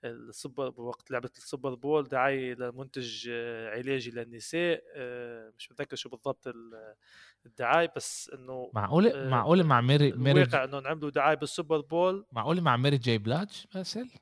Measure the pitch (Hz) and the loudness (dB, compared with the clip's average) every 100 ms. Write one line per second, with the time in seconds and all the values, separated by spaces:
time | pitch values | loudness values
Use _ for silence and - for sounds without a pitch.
0 | 120 117 117 110 143 135 135 117 120 120 | -12 -14 -18 -14 -14 -6 -8 -6 -12 -12
1 | _ 127 120 _ - 139 135 123 139 151 | _ -8 -8 _ -12 -8 -8 -6 0 0
2 | 135 135 131 135 127 123 123 123 131 135 | 0 0 2 0 -4 -8 -10 -10 -14 -10
3 | 123 110 117 120 117 117 113 110 123 135 | -10 -10 -10 -8 -8 -10 -10 -8 -4 -4
4 | 120 117 117 117 - 165 175 160 - 147 | -4 -10 -12 -14 -8 -2 0 0 -4 -12
5 | 123 123 120 117 110 _ - 123 143 131 | -12 -10 -12 -14 -18 _ -20 _ -10 -8
6 | 131 123 - 127 131 117 117 113 110 107 | -12 -10 -6 -6 -8 -14 -16 -20 -20 -20
7 | _ - - _ 120 _ 117 151 170 143 | _ -20 -20 _ _ _ 2 2 2 -2
8 | - - - 135 127 131 123 113 101 156 | -10 -12 -14 -16 -12 -12 -8 -4 2 4
9 | 214 - 135 127 117 180 165 127 120 143 | 4 4 0 0 4 4 6 6 6 6
10 | 143 127 139 143 135 139 131 139 135 160 | 6 4 4 6 6 4 -2 -6 -6 -4
11 | 147 147 143 151 147 - 156 160 143 165 | -2 2 2 2 -2 -6 -2 -2 0 0
12 | 180 196 208 120 110 175 165 120 139 143 | 2 0 -6 -6 -2 2 4 4 4 2
13 | 120 113 104 139 202 - - 190 185 220 | 2 0 0 -2 -4 -10 -12 -10 -8 -10
14 | 247 - | -10 -16